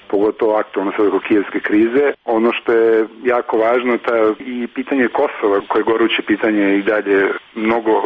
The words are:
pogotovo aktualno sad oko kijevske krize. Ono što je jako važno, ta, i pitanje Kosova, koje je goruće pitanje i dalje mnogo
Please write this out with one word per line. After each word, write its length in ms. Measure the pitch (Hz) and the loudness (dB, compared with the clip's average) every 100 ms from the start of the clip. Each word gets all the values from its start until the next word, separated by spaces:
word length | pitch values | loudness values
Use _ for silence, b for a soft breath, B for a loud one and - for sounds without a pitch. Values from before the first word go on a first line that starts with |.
| - | -4
pogotovo 480 | 101 107 - 110 107 | 0 0 0 0 0
aktualno 360 | 104 104 98 95 | -2 -4 -4 0
sad 100 | 104 | 0
oko 120 | 92 | 0
kijevske 400 | - 107 95 101 | 0 0 0 -6
krize. 460 | - 104 117 127 143 - - | 0 2 2 2 0 -2 -2
Ono 260 | 113 117 | 0 0
što 180 | 113 - | -2 0
je 360 | 117 113 110 110 113 | 2 4 2 0 -4
jako 340 | 123 123 - 113 | -2 -2 0 0
važno, 400 | 110 123 123 117 | 2 0 0 -2
ta, 360 | - 117 107 107 | 0 2 2 0
i 280 | 127 123 117 - | -6 -8 -6 -8
pitanje 320 | 131 139 117 | -4 -2 0
Kosova, 540 | - 143 - 107 98 98 | 0 -2 -2 0 0 0
koje 120 | 110 | -2
je 120 | 107 | 0
goruće 300 | 113 113 - - | 0 0 0 -2
pitanje 500 | 104 113 104 101 98 | -2 0 0 2 0
i 60 | |
dalje 340 | 98 107 101 98 98 - - 117 | 0 -2 2 2 2 -2 -10 -4
mnogo 360 | 110 117 110 104 | -2 0 2 0